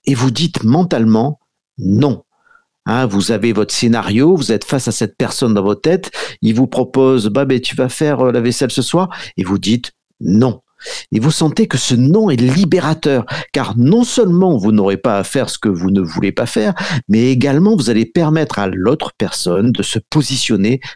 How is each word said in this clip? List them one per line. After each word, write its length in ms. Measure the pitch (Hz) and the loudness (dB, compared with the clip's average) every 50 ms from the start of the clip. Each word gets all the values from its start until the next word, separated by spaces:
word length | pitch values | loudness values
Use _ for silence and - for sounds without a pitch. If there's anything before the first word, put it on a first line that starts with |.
| _ | _
Et 80 | - 139 | -2 -2
vous 160 | 117 127 131 | 0 0 -2
dites 340 | 113 117 170 175 - - 113 | 0 0 -4 -2 -4 0 0
mentalement 760 | 110 131 165 185 175 170 123 113 113 110 110 117 143 151 _ _ _ _ _ _ _ _ - | 2 2 2 2 0 0 0 2 2 2 2 2 -2 -4 _ _ _ _ _ _ _ _ -6
non. 440 | 110 92 101 113 143 143 110 90 _ _ _ _ _ _ _ _ _ _ _ _ _ | -2 0 2 2 2 2 0 -4 _ _ _ _ _ _ _ _ _ _ _ _ _
Hein, 220 | - 113 123 131 | -4 -2 0 -2
vous 240 | 113 98 98 95 - | 0 0 -2 0 0
avez 220 | 117 104 107 117 110 | -2 0 0 0 2
votre 200 | 101 104 - - | 0 0 -2 -2
scénario, 640 | - 123 117 117 117 - 92 101 113 139 165 190 | 0 2 2 2 0 0 0 2 4 4 4 4
vous 160 | 165 131 107 | 2 2 -2
êtes 140 | 113 101 - | -2 -2 -2
face 220 | - 143 135 - | -4 -4 -4 -2
à 40 | 117 | -4
cette 260 | 104 - 117 101 _ | -4 -4 -4 -6 _
personne 380 | _ 127 - - - 135 117 107 | _ -4 -4 -2 -2 0 2 2
dans 80 | 101 95 | 2 2
votre 180 | 101 104 - | 0 -2 0
tête, 300 | - 156 180 180 - - - - - - - _ - | 0 0 0 0 -2 -8 -12 -10 -12 -12 -10 _ -2
il 100 | 110 110 | 0 2
vous 140 | 113 131 | 2 0
propose, 640 | 127 - 131 123 - - 131 135 131 131 123 101 110 | 0 0 -2 -4 0 2 2 4 4 4 2 0 0
bah, 160 | 104 131 143 | 0 0 0
ben, 140 | 135 131 123 | 0 0 -2
tu 160 | 127 - - | -2 -4 -4
vas 140 | - 127 123 | -2 -4 -4
faire, 300 | - - 156 147 147 123 | -2 -2 -2 0 0 2
euh, 100 | 127 127 | 0 0
la 80 | 117 123 | 0 0
vaisselle 320 | 117 123 117 - 143 120 | 0 -2 -2 -2 -2 -2
ce 120 | - - 120 | -2 -4 -4
soir, 260 | - - 170 185 180 - - - - _ | 0 0 0 0 -2 -6 -14 -18 -12 _
et 80 | - 92 | -6 -4
vous 140 | 90 101 | -2 -2
dites 360 | 95 - 98 117 123 - - _ _ _ _ _ _ | -2 0 0 -2 -2 -2 -10 _ _ _ _ _ _
non. 420 | - 80 95 107 131 131 98 - _ _ _ _ - - - - - _ | -2 0 2 4 2 2 0 -4 _ _ _ _ -16 -14 -14 -14 -10 _
Et 80 | - 107 | -4 0
vous 120 | 117 160 | 0 0
sentez 360 | 151 - 165 151 - - 226 | 0 0 -2 -2 0 0 0
que 120 | - - 127 | 0 0 -4
ce 160 | - - 127 | -2 0 2
non 340 | 117 127 139 175 220 220 196 | 2 4 4 4 4 2 2
est 60 | 135 | 2
libérateur, 880 | 117 123 127 131 175 202 156 180 180 165 151 156 156 - 151 139 123 107 - - - - _ | 2 2 2 2 2 2 2 2 0 0 0 -4 -2 0 0 0 0 -2 -4 -10 -10 -10 _
car 240 | - 139 123 104 107 117 | -4 -4 -4 -2 0 2
non 240 | 120 143 202 240 247 | 4 4 4 4 2
seulement 540 | - - - 226 185 170 180 190 185 160 | 0 0 0 2 2 4 4 4 2 2
vous 140 | 110 90 - | 2 2 2
n'aurez 260 | 110 104 98 98 98 | 2 4 4 2 0
pas 200 | 92 - 123 104 | 0 0 0 0
à 60 | 98 95 | 0 -2
faire 260 | - - - - - | -2 -2 -4 -2 -4
ce 80 | - | -6
que 120 | - - 110 | -4 -2 -2
vous 200 | 95 85 90 95 | -2 0 0 0
ne 120 | 98 98 | 2 0
voulez 300 | 92 80 78 - - 98 | 0 -2 -4 -4 -4 -2
pas 140 | 95 - 117 | -2 -2 -4
faire, 300 | 117 - 233 214 208 175 - 190 - 175 131 - | -2 -2 0 0 0 -2 -2 -6 -4 -4 -6 0
mais 240 | - 202 113 120 131 | 0 2 2 4 2
également 440 | 135 127 123 143 135 151 185 208 226 | 2 2 2 2 2 4 4 4 2
vous 140 | 180 117 110 | 2 0 0
allez 160 | 117 107 113 | 0 0 0
permettre 540 | - _ 180 165 156 156 160 151 - - 101 | 0 _ 0 2 2 2 0 0 -2 -2 -4
à 80 | 101 | -4
l'autre 440 | 95 92 92 90 110 143 156 - - _ | -2 -4 0 0 0 0 0 -4 -12 _
personne 540 | _ 107 90 - - - 90 87 95 104 131 | _ -6 -4 -4 -4 -4 -2 0 0 0 0
de 100 | 117 - | 0 -2
se 160 | 95 - - | -4 -4 -6
positionner 840 | 107 - _ - 156 139 - 135 131 - - 113 98 98 107 127 135 - - - | -8 -8 _ -2 -2 0 0 -4 -4 -2 -2 0 0 2 0 0 -2 -4 -14 -16